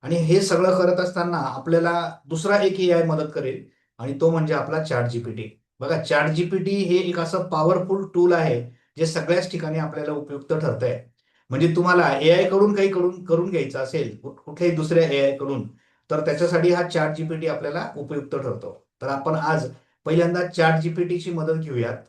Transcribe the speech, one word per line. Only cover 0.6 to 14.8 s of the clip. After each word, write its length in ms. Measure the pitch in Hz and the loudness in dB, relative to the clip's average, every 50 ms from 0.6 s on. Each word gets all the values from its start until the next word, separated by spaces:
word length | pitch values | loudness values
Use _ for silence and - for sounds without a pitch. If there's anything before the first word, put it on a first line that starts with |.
| 185 190 185 185 | 4 4 4 4
करत 220 | 180 175 180 180 | 4 2 2 2
असताना 360 | 180 180 - 180 170 175 175 | 0 -2 -2 -2 -2 -2 -2
आपल्याला 760 | 156 135 135 123 147 170 170 165 170 170 170 175 175 165 170 - - _ | -2 -4 -4 -6 -8 -2 2 2 2 2 2 0 -2 -2 -4 -8 -12 _
दुसरा 300 | 139 160 160 160 196 202 | -8 -8 -4 0 2 2
एक 240 | 202 196 190 185 190 | 4 4 2 2 2
एआय 220 | 185 180 170 170 165 | 2 4 4 4 4
मदत 280 | 160 156 156 151 147 - | 2 0 -2 -2 -4 -6
करेल 300 | 151 131 131 131 - - - _ _ _ _ _ _ | -6 -6 -6 -6 -8 -12 -18 _ _ _ _ _ _
आणि 220 | 120 135 139 - | -8 -8 -4 2
तो 100 | 160 160 | 2 2
म्हणजे 240 | 165 160 156 151 156 | 4 2 0 0 0
आपला 300 | 143 139 151 156 156 156 | -2 -2 -2 -4 -4 -2
चॅट 200 | - 139 120 120 | -2 -2 0 0
जीपीटी. 580 | 117 120 117 104 117 107 101 - - - _ _ _ _ _ | 0 -2 -4 -6 -8 -10 -10 -12 -12 -14 _ _ _ _ _
बघा, 220 | - 139 165 156 156 | -4 -4 -2 -4 0
चॅट 280 | - 156 147 151 156 | 0 2 2 2 2
जीपीटी 400 | 156 156 175 170 190 190 - 196 | 2 0 0 0 0 -2 0 0
हे 260 | 196 202 190 170 175 | 0 0 0 2 2
एक 220 | 180 180 175 170 165 | 2 2 0 -2 -2
असं 240 | 165 160 - 185 165 | -4 -2 -2 -4 -4
पॉवरफुल 640 | - 165 156 156 165 180 175 185 185 190 196 196 - - | -2 -2 2 4 4 4 2 2 0 -2 -2 -2 -2 0
टूल 180 | 180 175 180 175 | 2 4 4 4
आहे, 300 | 170 160 131 123 120 120 - - _ _ _ _ - | 4 2 2 0 -2 -4 -8 -14 _ _ _ _ -2
जे 80 | 165 | -2
सगळ्याच 440 | 160 - 160 - - 175 175 175 - | 0 0 -2 0 0 0 0 0 -2
ठिकाणी 280 | - 170 160 151 156 160 | -6 -6 -6 -4 -4 -4
आपल्याला 340 | 151 151 156 151 151 151 151 | -4 -4 -6 -6 -6 -4 -6
उपयुक्त 420 | 147 - - 147 139 - - 160 | -6 -6 -8 -12 -12 -4 -4 -4
ठरतंय. 500 | 156 156 135 113 - 120 123 110 - - _ _ _ _ _ _ _ _ _ | -2 0 -2 -2 -2 -2 -2 -2 -4 -8 _ _ _ _ _ _ _ _ _
म्हणजे 260 | 127 139 156 170 160 | -2 2 2 2 4
तुम्हाला 420 | 175 175 180 180 175 170 143 139 - 151 | 2 4 4 4 4 4 4 2 2 6
एआय 220 | 156 170 185 196 | 6 6 6 6
कडून 300 | 185 196 196 202 208 202 | 2 4 4 4 4 4
काही 140 | 202 196 196 | 2 2 2
करून, 360 | 190 180 175 180 180 - - | 2 2 0 0 -2 -4 -2
करून 260 | - 165 165 180 196 | 0 0 0 0 0
घ्यायचं 280 | 185 160 139 123 123 135 | -2 -2 -4 -4 -4 -6
असेल, 380 | 131 131 - 160 135 117 101 - - | -6 -4 -4 -4 -4 -4 -8 -12 -16
कुठ-, 180 | 139 139 - | -18 -18 -16
कुठल्याही 360 | _ - 156 - 175 175 165 | _ -18 -6 -2 0 0 0
दुसऱ्या 280 | 156 | 0